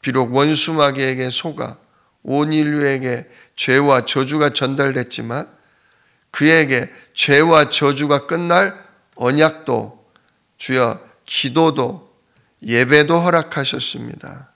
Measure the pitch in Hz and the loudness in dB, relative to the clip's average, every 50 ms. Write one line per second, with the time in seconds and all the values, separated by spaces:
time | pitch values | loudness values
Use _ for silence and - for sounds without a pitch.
0 | - - 123 131 127 117 123 135 143 151 156 151 - 165 160 156 147 143 135 139 | -6 -2 0 0 0 0 2 2 2 2 2 2 0 0 2 2 2 0 2 0
1 | 135 131 131 127 131 127 123 - - 165 151 - 123 120 120 _ _ _ _ _ | -2 -2 -2 -4 -6 -4 -4 -6 -6 -6 -10 -8 -10 -12 -12 _ _ _ _ _
2 | _ _ _ _ _ - 131 143 151 151 156 156 151 151 147 147 147 143 139 135 | _ _ _ _ _ -6 -2 -2 -2 0 0 0 0 0 -2 -2 -2 -2 -2 -2
3 | 131 127 123 117 - _ _ - - _ _ - - - 127 135 143 143 139 127 | -4 -6 -6 -6 -8 _ _ -20 -20 _ _ -8 -2 2 2 4 4 4 4 2
4 | 113 - - 139 135 127 143 156 151 147 - - 143 127 135 139 139 139 131 131 | 2 0 -2 -2 -2 -2 -2 0 0 0 0 -2 -2 -2 -2 -2 -2 -2 -2 -4
5 | 123 - - - 117 117 117 139 160 - _ _ _ _ _ _ _ _ _ _ | -6 -8 -10 -10 -10 -8 -8 -10 -10 -12 _ _ _ _ _ _ _ _ _ _
6 | _ _ _ _ _ _ - - 143 151 165 165 156 135 135 123 113 - - - | _ _ _ _ _ _ -6 0 2 4 4 4 4 2 0 -2 -4 -6 -14 -20
7 | - _ _ - - - 143 143 156 165 165 151 147 131 - - 147 139 143 135 | -20 _ _ -2 0 4 4 4 6 6 6 4 4 4 2 0 2 2 0 0
8 | 147 147 147 143 143 - 165 165 175 170 170 180 196 190 190 - - _ _ _ | 0 0 0 -2 -2 -4 -6 -4 -2 0 2 2 2 0 -4 -12 -20 _ _ _
9 | _ _ _ - 123 123 135 151 156 160 - 151 - - 127 113 110 107 - _ | _ _ _ -4 -2 0 2 4 2 2 2 -4 -6 -4 -4 -4 -4 -8 -16 _
10 | _ _ _ _ _ _ _ _ _ _ _ _ - - 127 127 123 117 - - | _ _ _ _ _ _ _ _ _ _ _ _ -8 -2 0 0 0 0 -2 -8
11 | - - _ _ _ - - - - 139 123 156 165 160 147 135 127 120 - 90 | -14 -20 _ _ _ -10 -8 -6 -6 -2 0 2 2 2 2 0 -4 -4 -6 -12
12 | - _ _ _ _ _ _ _ _ _ _ _ - 110 117 120 127 123 143 147 | -16 _ _ _ _ _ _ _ _ _ _ _ -6 -2 2 2 2 4 6 4
13 | 151 147 165 170 170 180 170 165 151 - - 151 139 131 - 139 127 - - 131 | 4 4 2 0 2 2 0 0 0 -2 -6 -6 -6 -4 -6 -6 -6 -6 -8 -8
14 | 117 117 - - - 139 - 135 135 _ _ | -12 -14 -16 -16 -18 -20 -20 -20 -20 _ _